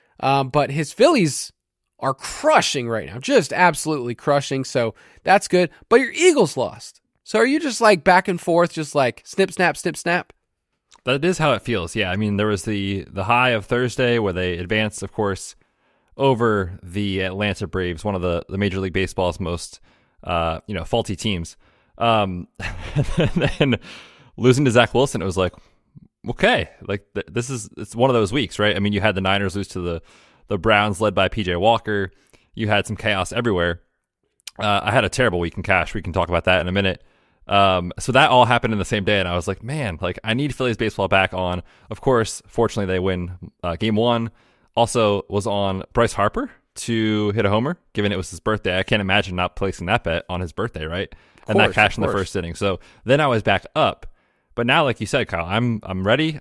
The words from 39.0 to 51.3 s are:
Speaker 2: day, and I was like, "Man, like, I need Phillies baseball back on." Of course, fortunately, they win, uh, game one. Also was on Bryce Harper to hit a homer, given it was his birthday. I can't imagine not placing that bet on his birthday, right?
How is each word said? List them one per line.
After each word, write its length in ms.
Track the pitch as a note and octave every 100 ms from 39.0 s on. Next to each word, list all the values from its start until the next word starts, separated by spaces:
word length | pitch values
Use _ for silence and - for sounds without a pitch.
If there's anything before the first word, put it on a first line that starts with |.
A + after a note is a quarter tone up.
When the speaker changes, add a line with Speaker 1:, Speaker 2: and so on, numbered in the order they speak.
Speaker 2:
day, 160 | G2 G2+
and 80 | F2+
I 80 |
was 140 | F2+ F#2
like, 120 | F#2+
"Man, 360 | A2+ D3+ A#2 D#2+
like, 180 | F#2 F2+
I 100 | A2
need 220 | A#2 C#3+
Phillies 220 | - B2+ A2
baseball 320 | A2+ - F#2+
back 240 | G2 F#2+
on." 280 | F#2 F2+ F2+ - _ -
Of 100 | -
course, 420 | - B2 A2 - -
fortunately, 460 | - A2+ - F#2+
they 60 | F#2
win, 520 | F#2+ F2+ F2 F2+ - _
uh, 140 | F2+
game 220 | E2+ A2+ G#2+
one. 340 | A#2+ A#2 A#2 - _ _ _ -
Also 460 | A#2 B2 G#2+ G2+ -
was 180 | G2+
on 380 | G#2 G2+ G2 F#2+ -
Bryce 220 | - A#2
Harper 380 | - G#2 - C4 - _
to 560 | - - A2+ A2 G#2+ G#2
hit 140 | G#2+
a 40 | G2+
homer, 280 | G#2+ C3+ F3 _
given 220 | - G2+
it 20 |
was 140 | F#2+ -
his 100 | E2
birthday. 400 | - G#2+ G2 F#2
I 40 |
can't 180 | F#2+ G#2+
imagine 340 | G2 G2+ G2
not 220 | F2+ F2+ -
placing 300 | G2 - E2+
that 180 | A#2
bet 180 | - E2 -
on 100 | F2+
his 140 | F2+
birthday, 320 | - A#2 E2
right? 280 | D#2 F2 G2+ - _